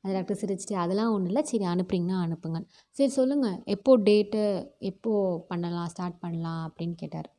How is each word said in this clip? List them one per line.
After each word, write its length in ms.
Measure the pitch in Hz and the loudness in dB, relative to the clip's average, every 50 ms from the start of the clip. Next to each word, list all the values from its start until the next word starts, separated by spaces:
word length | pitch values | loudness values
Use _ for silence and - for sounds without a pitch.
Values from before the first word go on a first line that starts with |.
அந்த 220 | - 190 190 190 180 | -4 -2 -2 -2 -2
டைரக்டர் 140 | - 202 170 | -2 -4 -4
சிரிச்சுட்டு, 360 | - 190 196 180 - - 208 | -2 -4 -4 -4 -4 -6 -2
"அதெல்லாம் 380 | 185 175 170 185 202 220 233 | -2 0 0 2 2 2 2
ஒண்ணும் 140 | 220 202 185 | 2 0 0
இல்ல. 180 | 175 190 269 302 | 0 0 0 0
சரி 220 | 294 - 220 196 | 0 0 0 0
அனுப்புறீங்கன்னா 680 | 175 175 180 185 185 - 180 170 175 185 185 175 165 165 | 2 0 0 0 0 0 0 0 0 0 0 0 -2 -2
அனுப்புங்க." 320 | 160 - 160 165 165 - _ _ - _ _ | -4 -6 -6 -6 -6 -6 _ _ -20 _ _
"சரி 200 | _ - 277 269 | _ 0 0 2
சொல்லுங்க. 520 | 277 262 254 262 285 294 262 220 185 - - | 4 2 2 2 2 2 0 0 -2 -4 -4
எப்போ 320 | - 208 202 - 262 262 226 | -4 -4 0 6 6 6 8
டேட்டு, 720 | 202 208 208 208 208 202 220 214 214 208 196 175 - - - _ | 8 6 6 6 4 2 0 0 0 0 0 -2 -4 -8 -14 _
எப்போ 600 | - 196 190 - - 226 214 208 196 185 175 170 - - | -8 -8 -8 -4 -4 0 0 2 2 2 0 -2 -6 -6
பண்ணலாம், 400 | 180 175 175 175 175 175 175 165 | -6 -4 -4 -4 -4 -4 -6 -6
ஸ்டார்ட் 320 | - - 180 180 170 - | -6 -6 -8 -8 -8 -8
பண்ணலாம்?" 540 | - 175 165 165 165 165 165 165 165 160 160 | -8 -6 -6 -4 -4 -4 -6 -6 -6 -8 -8
அப்படின்னு 200 | - 165 170 170 | -6 -6 -6 -6
கேட்டார். 400 | 165 160 151 156 160 151 - _ | -6 -10 -10 -8 -10 -10 -10 _